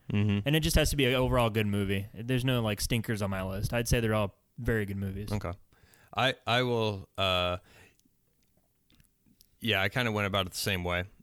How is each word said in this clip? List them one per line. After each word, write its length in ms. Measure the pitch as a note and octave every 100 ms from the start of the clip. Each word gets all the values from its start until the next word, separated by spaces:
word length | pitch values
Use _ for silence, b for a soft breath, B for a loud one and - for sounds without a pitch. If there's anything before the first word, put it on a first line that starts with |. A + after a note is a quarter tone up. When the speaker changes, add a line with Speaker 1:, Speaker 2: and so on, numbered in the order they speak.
| -
Speaker 1:
Mm-hmm. 280 | G#2 G#2 G2+
Speaker 2:
And 120 | G#2 D#3
it 40 |
just 140 | D#3
has 160 | D#3+ D3
to 60 | D3
be 80 | B2+
an 80 |
overall 360 | C3 B2+ B2 A#2
good 180 | A2 G#2
movie. 380 | G2+ G2 G2 G2+
There's 320 | - A#2 C3
no, 160 | B2+ B2+
like, 180 | A2 G#2
stinkers 420 | - A#2+ G#2+ A2
on 80 | G2+
my 140 | F#2+
list. 280 | F#2+ F#2+ G#2
I'd 140 | A#2+ A#2+
say 140 | B2+
they're 140 | A2+
all 200 | A2 G2+ - _ -
very 260 | A#2+ A2+ G2+
good 100 | G2
movies. 340 | G2 F#2+ G#2
Speaker 1:
Okay. 220 | G#2 F2+ E2+ - _ b b b -
I, 180 | B2+ B2+ -
I 160 | A#2
will, 460 | B2+ A#2+ A2 G2+ - -
uh, 420 | F#2+ F2+ F2+ F2 - B B B _ _ _ _ _ _ _ _ _ - _ _ _ _ _ _
yeah, 220 | A#2 G2
I 60 | G2
kinda 220 | C3 A#2+
went 160 | G#2+ G2+
about 200 | G2 F#2
it 60 |
the 60 | -
same 240 | - F#2+
way. 180 | F2 F2 F#2 -